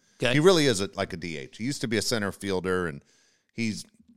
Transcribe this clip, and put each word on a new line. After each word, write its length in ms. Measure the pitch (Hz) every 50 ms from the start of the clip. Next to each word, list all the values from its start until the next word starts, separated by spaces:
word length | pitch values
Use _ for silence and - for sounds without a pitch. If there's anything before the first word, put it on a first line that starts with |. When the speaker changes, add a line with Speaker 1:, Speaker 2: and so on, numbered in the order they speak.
| _ _ _ -
Speaker 1:
Okay. 120 | 127 120 123
Speaker 2:
He 60 | 147
really 260 | 151 196 190 165 143
is 160 | 139 113 90
a, 80 | 101 95 -
like, 180 | 95 98 - 92
a 40 | 82
D 200 | 85 85 80 71
H. 200 | 65 - - -
He 60 | 110
used 160 | 131 143 -
to 60 | - 113
be 100 | 117 104
a 40 |
center 300 | - - 123 110 104 95 87
fielder, 540 | - - 98 95 90 85 92 92 90 90 82
and 140 | 71 71 - _ _ _ _ _ _ _ _ _ _
he's, 320 | - 117 110 101 87 - - _ _ _ _ _